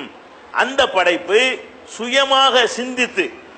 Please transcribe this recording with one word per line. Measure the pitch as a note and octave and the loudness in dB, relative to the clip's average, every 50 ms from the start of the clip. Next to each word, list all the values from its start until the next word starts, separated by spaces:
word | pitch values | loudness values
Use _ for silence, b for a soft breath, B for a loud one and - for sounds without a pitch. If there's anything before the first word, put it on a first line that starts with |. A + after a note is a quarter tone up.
| C3+ A#2 - - - - - - - - - | -8 -12 -16 -20 -20 -20 -20 -20 -16 -6 -2
அந்த | E3+ G#3+ B3 C4+ C4+ B3+ G#3 | -2 -2 0 2 0 0 2
படைப்பு | F#3 F#3+ F3 F3 E3+ D3 - E3 G3+ A3+ B3+ C4 A#3 - - - - - - - | 2 2 2 2 0 0 0 0 2 2 2 2 -2 -4 -10 -16 -20 -20 -20 -16
சுயமாக | - - A#3 A#3+ B3+ C4+ C#4 C4+ C4+ C4+ C4+ C4+ A#3 B3+ A#3 - | -12 -10 -6 -2 0 0 2 2 4 4 4 4 4 4 2 2
சிந்தித்து, | - A#3 B3 B3+ B3 B3+ A#3+ - - G3 D#3+ A#2 - - - - - | 0 -4 -6 -4 -4 -2 -4 -2 -2 -4 -4 -4 -6 -14 -20 -20 -20